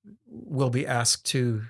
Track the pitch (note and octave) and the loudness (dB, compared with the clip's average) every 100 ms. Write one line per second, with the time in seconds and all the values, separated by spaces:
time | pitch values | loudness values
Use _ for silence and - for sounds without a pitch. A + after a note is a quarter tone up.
0 | G3+ G#3 - - - C3+ C3 A#2+ C#3+ B2 | -20 -20 -20 -16 -6 0 2 2 0 2
1 | A#2 - - C3+ A#2+ A2 | 2 0 0 0 2 0